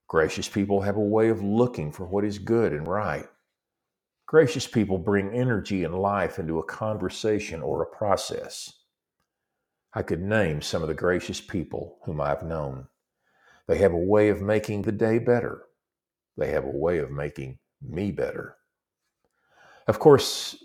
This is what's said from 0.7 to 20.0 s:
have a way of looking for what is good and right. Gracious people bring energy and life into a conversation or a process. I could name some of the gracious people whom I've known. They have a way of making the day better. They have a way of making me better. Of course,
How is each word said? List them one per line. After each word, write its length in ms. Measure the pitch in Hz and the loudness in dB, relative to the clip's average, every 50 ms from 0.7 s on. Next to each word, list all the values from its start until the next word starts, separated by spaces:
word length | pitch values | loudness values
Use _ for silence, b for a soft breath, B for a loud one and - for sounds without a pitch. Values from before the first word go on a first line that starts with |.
| 101 98 | 2 2
have 160 | 98 98 98 | 2 0 0
a 40 | 104 | 0
way 280 | 107 101 107 110 110 113 | 0 2 2 4 4 4
of 160 | 113 98 98 | 2 0 0
looking 480 | 101 104 113 123 123 - - 78 - - | 0 2 2 2 2 0 -4 -6 -6 -8
for 120 | - 92 | -10 -8
what 200 | 85 92 101 104 | -4 -2 -2 -2
is 160 | 107 101 101 | -2 -4 -6
good 320 | 95 98 113 117 113 87 73 | -2 0 2 2 2 2 0
and 160 | 73 78 82 | -2 -4 -4
right. 400 | 90 104 107 92 73 69 - - _ _ _ _ _ _ _ _ _ _ _ _ _ _ _ _ _ _ _ | -4 -2 -2 -2 -4 -6 -8 -12 _ _ _ _ _ _ _ _ _ _ _ _ _ _ _ _ _ _ _
Gracious 400 | - - 156 156 127 - 135 - | 4 6 6 6 6 2 -2 -6
people 320 | - - 120 104 90 95 95 | -2 0 0 2 2 0 0
bring 340 | 90 107 101 101 98 98 110 | 0 2 2 2 2 0 -2
energy 520 | 123 127 127 120 101 90 - 104 95 87 | -2 0 0 0 0 -2 -2 -2 -2 -2
and 100 | 78 85 | -2 -2
life 460 | 92 98 98 101 101 92 80 - - | -2 0 0 0 0 -2 -2 -4 -6
into 180 | 85 78 80 80 | -4 -4 -2 -4
a 60 | 80 | -4
conversation 1000 | - - - 110 110 107 104 92 92 - - - 110 107 104 101 - 82 82 69 | -6 -8 -6 -4 -4 -4 -4 -4 -6 -6 -2 -2 0 0 0 -2 -6 -8 -6 -4
or 180 | 76 76 76 | -4 -2 -2
a 160 | - - - | -4 -6 -6
process. 760 | - - 101 98 - - - - - - - - - - - - _ _ _ _ _ _ _ _ _ _ _ _ _ _ _ _ _ _ _ _ _ _ _ - | -4 0 0 0 0 0 -4 -8 -8 -10 -12 -12 -14 -14 -16 -18 _ _ _ _ _ _ _ _ _ _ _ _ _ _ _ _ _ _ _ _ _ _ _ -6
I 100 | 110 98 | -6 -4
could 200 | - - 82 90 | -4 -4 -4 -2
name 380 | 98 107 110 101 82 76 73 | 0 2 2 2 2 0 -2
some 220 | 76 - - 90 80 | -4 -4 -4 -4 -2
of 60 | 78 | -4
the 60 | 80 | -4
gracious 460 | 71 - 90 90 87 - - 95 - | -2 0 0 0 0 -2 -4 -8 -10
people 580 | - - - 95 76 - - - 71 - - - - | -10 -6 -6 -6 -4 -4 -8 -10 -10 -12 -14 -14 -10
whom 180 | - 85 73 | -8 -6 -4
I've 220 | 71 71 69 - - | -2 -2 -2 -2 -4
known. 460 | 80 82 80 76 69 67 65 65 - _ _ _ _ _ b b b b b b b b b b - | -6 -6 -6 -6 -6 -8 -10 -14 -16 _ _ _ _ _ b b b b b b b b b b -2
They 100 | 98 80 | 2 4
have 140 | 98 95 87 | 4 4 4
a 40 | |
way 320 | 85 85 95 104 107 107 107 | 2 2 4 6 6 6 6
of 140 | 101 - 98 | 4 2 0
making 400 | 101 107 110 107 - 107 104 95 | 0 0 0 0 -2 -4 -4 -2
the 80 | 107 | -4
day 300 | 107 101 113 110 113 117 | 0 0 2 2 2 2
better. 460 | 113 120 120 120 95 - - - - - _ _ _ _ _ _ _ _ _ _ _ _ _ | 2 2 2 2 0 -4 -8 -10 -16 -20 _ _ _ _ _ _ _ _ _ _ _ _ _
They 140 | - - 67 | -4 -4 -2
have 140 | 73 76 67 | 0 -2 -2
a 120 | 69 65 | -2 -4
way 220 | 69 73 85 90 82 | -2 0 0 0 0
of 140 | 71 64 67 | -2 -4 -6
making 480 | 71 71 73 - - 69 65 65 - _ _ _ _ | -6 -6 -8 -8 -10 -10 -12 -12 -16 _ _ _ _
me 300 | - - - 82 101 101 | -14 -10 -6 -4 -4 -4
better. 460 | 80 67 64 - - - - - - _ _ _ _ _ _ _ _ _ _ _ _ _ _ b b b b b b b b b b b b | -2 -2 -4 -4 -4 -8 -12 -14 -16 _ _ _ _ _ _ _ _ _ _ _ _ _ _ b b b b b b b b b b b b
Of 120 | - 107 | -2 -2
course, 580 | - | 6